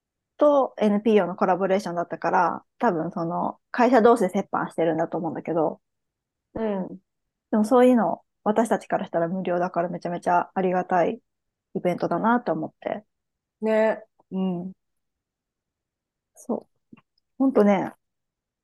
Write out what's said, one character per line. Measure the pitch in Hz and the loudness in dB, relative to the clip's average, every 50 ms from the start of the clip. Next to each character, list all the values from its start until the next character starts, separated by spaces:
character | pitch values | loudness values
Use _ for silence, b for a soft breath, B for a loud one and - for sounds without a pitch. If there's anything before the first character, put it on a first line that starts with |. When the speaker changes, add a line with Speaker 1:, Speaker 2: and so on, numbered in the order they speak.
| _ _ _ _ _ _ _ | _ _ _ _ _ _ _
Speaker 1:
と | - 294 294 285 277 254 - - - | 2 2 4 4 4 0 0 -2 0
エ | 208 214 | 0 2
ヌ | 202 208 | 2 2
ピ | 208 240 214 | 2 2 4
ー | 208 | 4
オ | 180 | 2
ー | 175 | 0
の | 185 | -2
コ | - 214 | -2 0
ラ | 185 180 | 0 0
ボ | 175 190 | 0 0
レ | 185 190 | 0 0
ー | 196 | -2
シ | 202 175 | -2 -4
ョ | |
ン | 170 | -6
だ | 175 | -6
っ | 170 - | -6 -6
た | 165 160 | -8 -6
か | - 170 | -4 -2
ら、 | 180 190 175 165 - - - _ _ - | 0 0 0 0 -2 -6 -12 _ _ -2
多 | - 240 | -2 0
分 | 180 156 165 170 | 0 0 -4 -6
そ | - 185 170 | -6 -6 -6
の、 | 165 - 175 - - - - _ _ | -4 -4 -4 -4 -6 -6 -10 _ _
会 | - - 240 247 | 0 2 2 4
社 | 262 247 | 6 6
同 | 208 233 233 | 6 6 6
士 | 233 190 180 | 4 2 0
で | - 196 | -2 -4
折 | 196 - | -4 -4
半 | - - 170 - | -4 -6 -6 -6
し | - | -4
て | - 165 | -2 0
る | 170 160 | 0 0
ん | |
だ | 160 170 165 | -2 -2 -4
と | - 165 | -4 -6
思 | - 156 | -6 -6
う | |
ん | 151 | -8
だ | 160 | -8
け | 160 - | -8 -4
ど。 | 160 170 151 - - - _ _ _ _ _ _ _ _ _ _ _ _ _ _ - | -2 0 0 -2 -4 -8 _ _ _ _ _ _ _ _ _ _ _ _ _ _ -10
Speaker 2:
う | - 226 | -8 -6
ん。 | 220 202 190 180 - 180 185 _ _ _ _ _ _ _ _ _ _ | -6 -4 -6 -8 -10 -12 -18 _ _ _ _ _ _ _ _ _ _
Speaker 1:
で | - | 0
も | 214 214 | 0 2
そ | 214 262 247 | 4 4 6
う | 247 | 6
い | 254 | 6
う | 254 | 6
の、 | 233 196 - - - _ _ _ _ - | 4 2 0 -2 -6 _ _ _ _ -4
私 | 208 214 226 226 220 | -2 0 0 0 0
た | 214 185 | -2 -2
ち | - | -2
か | - - 165 | -4 -4 -4
ら | 196 | -4
し | - | -4
た | - 170 | -2 -2
ら | 170 165 | -2 -2
無 | 190 185 | -4 -4
料 | 180 180 175 175 | -4 -2 -2 -2
だ | 175 185 | -2 -2
か | - 170 | -2 -4
ら | 175 180 | -4 -4
め | 175 175 | -6 -8
ち | - | -8
ゃ | 175 | -8
め | 175 185 | -8 -6
ち | - 185 | -2 0
ゃ | 180 175 - - _ | 0 0 0 -2 _
あ | 190 | -2
り | 190 185 | -2 0
が | 180 185 180 | 0 -2 -2
た | - 185 180 165 | 0 0 2 2
い | 175 226 247 - _ _ _ _ _ _ _ _ _ - | 0 -2 -6 -12 _ _ _ _ _ _ _ _ _ -8
イ | 185 | -4
ベ | - 180 170 | -2 -2 -2
ン | - | -2
ト | 175 170 | -2 -4
だ | 175 170 | -2 0
な | 185 220 240 240 | 0 0 0 0
と | - - | 0 -4
思 | 160 160 151 147 | -4 -4 -6 -10
っ | - _ | -12 _
て。 | - - - 214 - _ _ _ _ _ _ _ _ _ _ _ | -8 -8 -8 -8 -10 _ _ _ _ _ _ _ _ _ _ _
Speaker 2:
ね。 | 214 220 220 214 220 220 202 - - - _ _ _ _ | -4 -2 0 2 2 0 0 -4 -8 -16 _ _ _ _
Speaker 1:
う | 185 190 | -6 -4
ん。 | 190 190 180 175 180 190 190 _ _ _ _ _ _ _ _ _ _ _ _ _ _ _ _ _ _ _ _ _ _ _ _ _ _ _ _ _ _ _ _ | -4 -4 -4 -6 -8 -10 -14 _ _ _ _ _ _ _ _ _ _ _ _ _ _ _ _ _ _ _ _ _ _ _ _ _ _ _ _ _ _ _ _
そ | - - - 226 - - _ _ _ _ _ - | -16 -10 -8 -8 -8 -10 _ _ _ _ _ -20
う。 | - _ _ _ _ _ _ _ - | -20 _ _ _ _ _ _ _ -2
ほ | 269 269 | -2 2
ん | |
と | - 220 208 | 2 4 4
ね、 | 202 202 180 151 - - _ _ _ _ _ _ _ _ _ _ _ _ _ | 4 4 2 -2 -6 -10 _ _ _ _ _ _ _ _ _ _ _ _ _